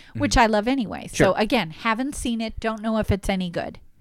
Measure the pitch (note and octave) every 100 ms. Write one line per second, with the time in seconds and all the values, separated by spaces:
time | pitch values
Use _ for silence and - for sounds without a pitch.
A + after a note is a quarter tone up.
0 | - - C#4+ C4 A3+ G#3+ G#3+ C4+ F#3 -
1 | - - G3 F#3 G#3+ B3 D#3+ - A3+ A3
2 | C4+ - B3+ A#3 A3 - A3+ A3 A3 A3
3 | G#3 G3+ - F#3+ F3+ E3+ - - - _